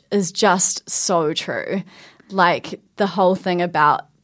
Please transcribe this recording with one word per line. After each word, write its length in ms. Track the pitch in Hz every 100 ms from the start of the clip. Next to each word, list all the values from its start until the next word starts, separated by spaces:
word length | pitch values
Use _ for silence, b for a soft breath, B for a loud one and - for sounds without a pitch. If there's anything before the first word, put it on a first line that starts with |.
| _
is 220 | 208 175
just 560 | - 208 185 - - -
so 460 | - - 175 156
true. 480 | 160 - 117 - 196 - B B B _
Like, 500 | 190 175 151 - - _ -
the 100 | 196
whole 280 | 180 185
thing 260 | 185 185 175
about 460 | 175 165 147 139 - _